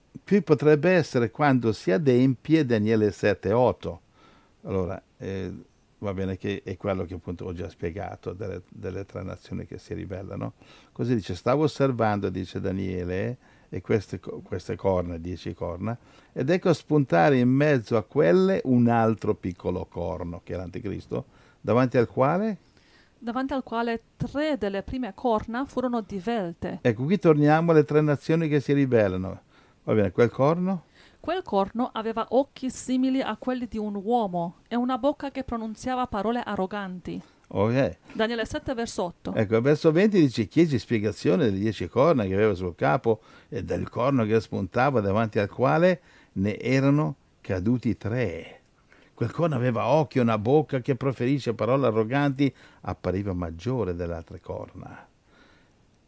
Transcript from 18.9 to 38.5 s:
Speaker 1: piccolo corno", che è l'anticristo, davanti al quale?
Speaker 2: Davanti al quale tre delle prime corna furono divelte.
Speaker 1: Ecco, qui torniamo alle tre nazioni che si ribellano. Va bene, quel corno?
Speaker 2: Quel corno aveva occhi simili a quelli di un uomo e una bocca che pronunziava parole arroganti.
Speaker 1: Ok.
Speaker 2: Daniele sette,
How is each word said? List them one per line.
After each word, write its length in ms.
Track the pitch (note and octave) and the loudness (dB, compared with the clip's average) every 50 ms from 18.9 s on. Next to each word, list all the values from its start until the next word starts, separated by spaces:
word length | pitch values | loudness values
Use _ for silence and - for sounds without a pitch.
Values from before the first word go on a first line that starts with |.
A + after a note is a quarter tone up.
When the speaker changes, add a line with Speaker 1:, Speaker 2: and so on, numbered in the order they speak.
| A#2 A#2 A2+ A2+ A2+ G#2 - G#2+ G2+ | 4 4 4 2 2 0 0 -2 -2
Speaker 1:
piccolo 520 | - - F#2+ F2 - - F#2 F2+ F2 E2+ | -2 -4 -8 -8 -4 -6 -4 -4 -4 -6
corno", 540 | - - F2 E2+ E2+ E2+ E2+ F2 E2+ F2 E2+ | -8 -8 -6 -6 -4 -6 -6 -8 -10 -10 -12
che 120 | - - F2+ | -12 -10 -10
è 20 | |
l'anticristo, 680 | F2 F#2 F2+ F2 F2+ - G2+ F2+ F2 - - A#2 A#2+ - - _ _ _ _ _ _ | -8 -8 -10 -12 -10 -8 -8 -8 -8 -8 -8 -8 -8 -8 -10 _ _ _ _ _ _
davanti 360 | - - G#2+ A#2+ C3 B2+ - | -2 0 2 2 2 2 2
al 120 | C3 A#2 - | 2 0 2
quale? 500 | - - B2+ C#3+ D#3+ F#3 G#3+ A3 G3+ - _ _ _ _ _ _ _ _ _ _ _ _ | 2 0 2 2 2 0 -2 -2 -4 -8 _ _ _ _ _ _ _ _ _ _ _ _
Speaker 2:
Davanti 340 | - A3+ A3+ B3+ C4+ C4+ | -12 -8 -6 -6 -6 -4
al 100 | D4+ C4 | -4 -6
quale 400 | B3 - A3+ A3+ A#3 A#3 A3+ A3+ - _ _ | -6 -6 -6 -4 -2 -4 -4 -6 -8 _ _
tre 400 | _ - B3 - C#4 D4+ D#4 C#4+ A3+ | _ -10 -6 -4 -4 -2 -2 -2 -2
delle 240 | G#3+ G3+ G3 G3 | -2 -4 -4 -4
prime 300 | F#3+ - C4 C4 B3+ G3 G3 | -6 -6 -8 -8 -8 -8 -10
corna 500 | - - B3 A3 G#3+ - - A3+ A#3+ C#4 | -4 0 0 0 0 -2 -4 -6 -6 -6
furono 360 | C4+ - B3+ A#3+ B3+ A#3+ A#3 | -4 -4 -4 -4 -2 -2 -4
divelte. 800 | G#3 - G#3 G3 F3 A3 A#3+ A3+ F#3 E3+ E3+ - - F3+ - E3+ | -4 -6 -10 -6 -4 -4 -4 -2 -4 -6 -6 -8 -8 -8 -8 -2
Speaker 1:
Ecco, 220 | - B2+ A2+ G#2 C3 | 0 0 0 0 0
qui 140 | D3 G3+ F#3 | 0 0 4
torniamo 540 | - E3+ D#3 D3 D3 D3 D3+ D#3+ E3+ E3+ | 4 4 6 6 6 6 6 4 4 6
alle 120 | E3 D3+ D3+ | 6 6 6
tre 160 | - D3 D3+ | 6 4 2
nazioni 480 | D3+ D3+ C#3+ C3+ - - D#3+ E3 E3 D#3 | 4 4 0 0 0 0 0 0 2 2
che 120 | D3 D3 | 0 0
si 120 | B2 - | 0 2
ribellano. 720 | C#3+ C#3+ C#3 C3 B2 A2+ G#2+ G2 F2+ F#2 F#2 F#2 F2+ F#2 - _ _ _ _ _ _ _ _ | 2 2 2 4 4 4 4 4 2 -2 -4 -6 -8 -10 -16 _ _ _ _ _ _ _ _
Va 100 | - A2+ | 0 2
bene, 160 | A2 G2+ G2 | 2 2 2
quel 180 | - - A#2+ A2+ | 4 4 2 2
corno? 540 | - - C3 D3 E3+ F3 F3+ F#3 G3 E3 - _ _ _ - - _ _ | 4 2 2 2 2 0 0 -2 -4 -4 -8 _ _ _ -20 -20 _ _
Speaker 2:
Quel 220 | - - E4 F#4 | -6 -4 -4 -4
corno 480 | F4+ - A3 G3 G3 G3 - A3+ B3+ - | -4 -2 -2 -2 -2 -2 -2 -4 -4 -4
aveva 360 | - A3+ G#3 A3+ A3 A3+ A3 - | -4 -6 -6 -6 -4 -6 -6 0
occhi 400 | - B3+ C#4 - _ - - B3+ | 0 0 0 0 _ -8 -8 -8
simili 500 | A#3 - - - B3+ C4 B3+ C4 C4 C4+ | -8 -8 -6 -4 -2 0 0 0 0 0
a 160 | - - G#3+ | -2 -4 -6
quelli 300 | - - B3+ B3+ B3+ B3 A3 | -6 -6 -6 -4 -4 -6 -8
di 80 | - | -8
un 220 | A3 G#3+ G#3+ G3+ G3+ | -8 -6 -6 -8 -6
uomo 580 | F3+ G#3 A#3+ B3 A3 F#3+ F3 F3 E3+ E3 - - _ _ | -4 -2 0 0 0 -2 -2 -4 -4 -4 -8 -12 _ _
e 60 | A3+ | -4
una 220 | A#3+ B3 B3 C4 | -2 -2 -2 -2
bocca 340 | A#3 A3+ C#4+ D4+ - - C#4 | 0 0 -2 -2 -2 -8 -10
che 140 | - C4+ C4 | -8 -8 -8
pronunziava 600 | - B3 A3+ A3 A3+ G#3+ - - B3+ B3+ B3 B3+ | -6 -8 -8 -8 -8 -10 -8 -6 -6 -4 -4 -4
parole 340 | A#3+ - G#3 G3 G#3+ A#3+ B3 | -4 -4 -4 -2 -2 -2 -2
arroganti. 800 | - - G#3 G3 F#3 F3+ G#3+ G#3 G3+ F#3 F#3 F3+ - - E3+ F3+ - - _ _ _ _ | -4 -6 -4 -4 -4 -4 -4 -8 -8 -8 -10 -10 -10 -10 -10 -10 -12 -16 _ _ _ _
Speaker 1:
Ok. 500 | - G2+ G2+ A2+ A#2+ C3 C3+ F2 F2 - _ - - | -2 0 0 2 2 2 0 0 -2 -8 _ -14 -4
Speaker 2:
Daniele 320 | - A3 A3 A#3+ A3+ A3 | -4 -2 -2 -2 -4 -6
sette, 260 | - | -6